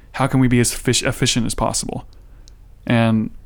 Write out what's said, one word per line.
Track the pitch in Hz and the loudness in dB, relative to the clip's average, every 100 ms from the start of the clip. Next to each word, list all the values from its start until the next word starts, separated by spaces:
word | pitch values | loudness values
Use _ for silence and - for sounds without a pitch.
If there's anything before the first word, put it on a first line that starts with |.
| - | -12
how | - 135 | -4 0
can | 135 | 2
we | 127 | 4
be | 120 | 4
as | 113 | 2
effic-, | - - 117 - | 0 -2 0 -2
efficient | - 127 123 113 | -2 -2 0 -2
as | - | -2
possible? | 113 - - - - - - - - - - - - | -2 -2 -6 -10 -12 -20 -20 -20 -20 -20 -20 -12 -2
And, | 117 113 110 107 - | 2 2 2 -2 -8